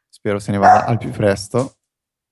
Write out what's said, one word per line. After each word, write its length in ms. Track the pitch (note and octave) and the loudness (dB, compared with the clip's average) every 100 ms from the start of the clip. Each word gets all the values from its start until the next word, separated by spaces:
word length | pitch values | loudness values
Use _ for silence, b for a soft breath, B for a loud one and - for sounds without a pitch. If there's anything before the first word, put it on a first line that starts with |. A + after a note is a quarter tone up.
| _ | _
Spero 300 | _ A2 G2+ | _ -6 -6
se 120 | G2+ | -4
ne 60 | G2+ | 2
vada 280 | G2+ G#2 - | 4 4 2
al 120 | A#2 | -4
più 140 | - | -4
presto. 640 | - G#2 G2 - A#2 C3+ - _ _ _ _ _ | -2 -2 -2 -4 -4 -4 -8 _ _ _ _ _